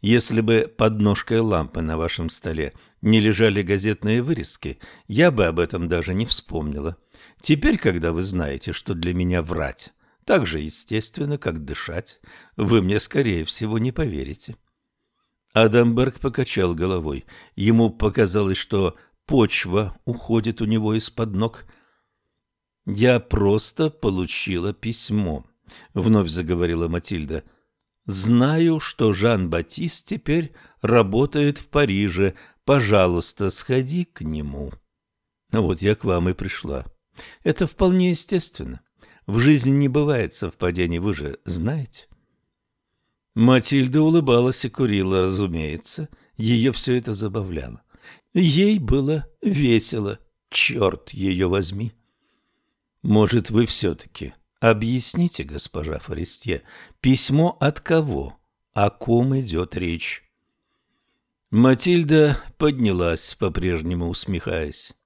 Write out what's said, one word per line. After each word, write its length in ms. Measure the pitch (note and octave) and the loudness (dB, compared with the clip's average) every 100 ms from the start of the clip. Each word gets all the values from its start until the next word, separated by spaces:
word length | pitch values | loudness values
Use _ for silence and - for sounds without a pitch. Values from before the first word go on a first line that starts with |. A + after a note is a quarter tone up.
Если 380 | G2+ A#2 - A2 | 4 4 4 2
бы 340 | A2 A2+ A2 - | 4 2 2 0
под 240 | A2 G#2+ | 0 4
ножкой 380 | G#2 G2+ - A2+ | 2 2 0 0
лампы 420 | A2+ F2+ C#2+ - | 2 0 -2 -4
на 160 | D#2+ D#2+ | -4 -2
вашем 320 | E2 - E2 | -4 -4 -8
столе 440 | - F2+ D#2+ C#2+ _ _ _ | -8 -8 -6 -6 _ _ _
не 180 | - A2 | 2 4
лежали 420 | G#2+ G2 A2 G2+ | 4 4 2 2
газетные 600 | F2+ G2 G#2 G#2 G#2 A2+ | 0 0 0 -2 -2 -2
вырезки, 580 | B2 D#3+ C2+ - - C2+ - - _ | 0 -4 -6 -10 -12 -12 -18 -20 _
я 240 | G2+ F3 | 2 4
бы 140 | B2 F2+ | 4 2
об 120 | E2 | 2
этом 300 | E2+ F#2+ E2+ | -2 -2 -2
даже 240 | E2+ E2 | -2 -2
не 120 | F#2 A#2 | -4 0
вспомнила. 720 | - - E2+ D2+ C#2+ D2+ E2+ _ _ - _ | -2 -2 -8 -6 -6 -8 -10 _ _ -20 _
Теперь, 360 | - D#3 C#4+ A#3 | 0 2 2 2
когда 360 | - F2 E2 | 0 0 -2
вы 100 | E2 | -2
знаете, 480 | F#2+ F2+ D2+ C#2 - | -4 -4 -4 -6 -10
что 220 | E2 - | -10 -8
для 200 | F2+ E2 | -6 -4
меня 280 | F2+ F2+ F2+ | -2 0 0
врать 500 | D#2 D#2+ C#2+ - - _ _ _ | -2 -4 -4 -6 -12 _ _ _
так 240 | - F#3+ A3 | 0 0 0
же 120 | D#2+ | -4
естественно, 760 | D#2 - - A2 A2 - C#3+ D3 | -6 -10 -6 -6 -6 -8 -6 -4
как 280 | - D#2+ D2 | -4 -6 -8
дышать, 540 | - - E2 - - - - _ - | -10 -8 -8 -10 -16 -20 -20 _ -4
вы 260 | G#2 A2+ | 2 4
мне, 180 | F#2 G#2 | 4 0
скорее 440 | - - B2 F2 | 0 0 0 -2
всего, 340 | D#2+ - A2 A2 | -4 -6 -4 -2
не 140 | A#2+ | -4
поверите». 640 | B2+ D3+ D#2 C2+ - - - _ _ _ _ _ _ _ _ _ | -4 -6 -6 -8 -12 -14 -18 _ _ _ _ _ _ _ _ _
Адамберг 680 | G#2+ A2+ A#2 A#2 A#2 C3 - | 4 6 6 4 2 0 -2
покачал 540 | C3+ A#2 B2+ - F2+ | -6 -4 -4 0 0
головой. 520 | E2 F#2 F#2 D2+ C#2 - - - - | 0 -2 -2 -4 -8 -12 -20 -20 -2
Ему 340 | G2 A2+ A2+ | 2 4 4
показалось, 680 | - G#2+ A2+ G#2 G2+ G2 F#2+ | 2 -2 2 2 2 0 -2
что 400 | - G#2 F#2 - _ _ - | -2 -2 -2 -4 _ _ 0
почва 720 | C#3 G#2+ - F2+ F#2+ G#2 - | 2 4 2 -2 -2 -2 -8
уходит 580 | - A#2+ - A#2 A2 A2 | -10 -10 -2 0 0 -4
у 40 | A2 | -2
него 280 | A2 G#2+ A2 | 0 0 -2
из-под 380 | - - A2+ | -4 -4 -4
ног. 320 | F#2+ A2 - - _ _ _ _ _ _ _ _ _ _ _ - | -2 -4 -6 -20 _ _ _ _ _ _ _ _ _ _ _ -10
«Я 340 | G2+ B2 B2 | 0 2 2
просто 680 | A#2 A2 G2+ G#2+ - - D#3 | 0 0 2 2 -2 -4 -4
получила 840 | - A2+ F#2 F2 - - F2+ F#2 | -2 -4 -2 -4 -6 -4 -4 -4
письмо», 720 | G2+ A2+ A2+ - G#2+ F#2+ D2 - _ _ - - | -6 -8 -6 -2 -2 -2 -6 -10 _ _ -20 -10
вновь 340 | G2+ F#2 A2 F2 | -2 4 4 4
заговорила 600 | E2 E2 F2 F2 E2 E2+ | -2 -2 0 0 0 -2
Матильда. 540 | E2+ - F#2 D2 D#2 - _ _ _ _ _ - | -4 -4 -8 -6 -8 -10 _ _ _ _ _ -8
«Знаю, 760 | F#2+ G2+ A#2+ C3 D#3+ E3 D#3+ | -2 2 4 4 4 2 0
что 320 | - - A2 | -4 -2 0
Жан-Батист 920 | F#2 A2 A2 F2+ E2+ E2 - E3 - - | 2 2 2 0 -2 -4 -6 -4 -4 -6
теперь 460 | G#3+ - D#3+ D#3 - - _ | -8 -2 -2 -2 -10 -20 _
работает 760 | G#2+ A#2 G2+ G#2+ C#3+ D3+ D3 C#3+ | 2 4 4 2 0 2 0 -2
в 120 | - | -4
Париже. 640 | D3 C#3+ G2 G#2 F2 G2 - - _ - | 0 2 2 0 2 0 -2 -20 _ 2
Пожалуйста, 840 | C#3 A2 G#2 F2+ F2 E2 - G2+ | 2 4 4 4 4 2 0 -4
сходи 540 | - - B2+ C3 E3+ | -4 -2 -2 -2 -4
к 180 | F3 - | -6 -8
нему». 520 | D#2 D#2 D2 C#2 C#2+ - _ _ _ _ _ _ _ | -8 -6 -8 -10 -12 -14 _ _ _ _ _ _ _
Вот 300 | A2 - F2 | 0 0 0
я 140 | G2 G#2 | 0 0
к 80 | |
вам 260 | - F2 F2 | 0 0 0
и 40 | |
пришла. 520 | F2 F#2+ - - C2+ B1 _ _ - - - | -2 -6 -8 -8 -8 -10 _ _ -20 -20 -6
Это 220 | - D#3 F3 | -4 0 -2
вполне 440 | - F#3 F#3 F3+ | 0 2 4 2
естественно. 720 | E3 - F#3 - - - - _ _ _ _ - | 0 -2 -2 -4 -8 -12 -12 _ _ _ _ -4
В 140 | G#2 | 2
жизни 320 | B2+ D3+ B2 | 4 4 4
не 160 | C#3 C#3+ | 2 2
бывает 460 | C3+ D3 C3+ F#2 | 2 0 0 -2
совпадений, 640 | - F2 - F2+ F2 F2 E2+ | -4 -8 -4 -4 0 -2 -2
вы 160 | G2 D#2+ | -2 -4
же 240 | D2 - - | -6 -10 -8
знаете. 640 | F2+ F#2+ D3+ C3+ - _ _ _ _ _ _ _ _ _ _ _ _ _ | -4 -4 -4 -8 -14 _ _ _ _ _ _ _ _ _ _ _ _ _
Матильда 680 | - A#2 B2+ - C#3 B2+ C#3+ | 2 6 6 4 0 2 2
улыбалась 600 | D#3 E3 C#3 A#2+ B2 B2+ | 4 4 4 4 2 0
и 60 | B2+ | -4
курила, 540 | - B2+ G#2 F#2+ F#2+ | -2 0 2 2 2
разумеется. 840 | F#2 F#2+ G2+ E2 D#2 D#2+ - - D3+ - _ - | 2 0 -2 -2 -6 -6 -8 -10 -10 -14 _ -6
Её 340 | A2 A#2+ B2+ | 0 2 2
всё 240 | A#2 - B2 | 0 -2 -2
это 180 | A2+ | -2
забавляло. 680 | G2+ G#2+ G#2+ F#2+ E2 B1 A1+ _ _ - - _ | -6 -6 -6 -6 -8 -10 -16 _ _ -20 -20 _
Ей 460 | E3+ F3+ D3 G3+ G#3+ | 2 2 4 4 2
было 480 | A#2+ C#3 C#3 D#3 - _ | 2 0 2 -2 -6 _
весело, 800 | A3+ E3 C3+ A2+ - A2+ G2+ G2+ _ _ _ | -2 2 4 4 2 -4 -6 -8 _ _ _
чёрт 600 | - - - G2 - - | -2 0 2 0 0 -14
её 400 | - F#2+ F2+ F#2 | -6 -2 0 0
возьми. 420 | G2 F2 G2 A2+ _ _ _ _ _ _ _ _ _ _ _ | 0 -2 -6 -8 _ _ _ _ _ _ _ _ _ _ _
«Может, 480 | - G#2+ G#2 A#2+ - | 2 4 4 2 2
вы 160 | A2 A2+ | 0 2
всё-таки 680 | - G2 D2+ - - C2+ - _ _ | 0 -2 -4 -12 -16 -16 -16 _ _
объясните, 840 | A2+ G#2+ A2+ B2+ A#2+ F3 F3 - | 2 2 0 -2 -2 -2 -2 -2
госпожа 560 | C#2+ D2 - D#2 D#2 D#2 | -10 -10 -10 -8 -8 -8
Форестье, 640 | - D#2 F2 - - D#2+ _ - - _ | -8 -8 -8 -8 -6 -8 _ -20 -20 _
письмо 560 | B2 C3 - C#3 E3+ - | 2 2 4 2 2 2
от 220 | C#3+ - | -2 -2
кого, 560 | - E3 D3 D#2 C2+ - _ _ _ | 0 0 0 -4 -6 -12 _ _ _
о 160 | - G2+ | 0 0
ком 480 | - - A#2 C3 C3+ | 0 0 2 2 0
идёт 380 | B2 E2 F2+ F2 | -2 -4 -4 -4
речь?» 480 | F2 E2+ - - _ _ _ _ _ _ _ _ _ _ _ _ _ | -4 -4 -8 -10 _ _ _ _ _ _ _ _ _ _ _ _ _
Матильда 840 | G#2+ B2+ C3 F3+ F3 D#3 D#3 D3+ C3+ - - | 4 4 4 4 2 4 4 4 2 -6 -2
поднялась, 760 | D3+ C#3 A2+ F2+ E2+ E2 - - | 0 2 0 2 0 0 -4 -4
по-прежнему 720 | G2 E2 F2+ E2+ D#2+ F2 E2+ | -4 -2 -2 -2 -4 -4 -4
усмехаясь. 840 | - - F2+ - E2 D2+ - - - | -4 -4 -4 -4 -6 -4 -6 -8 -12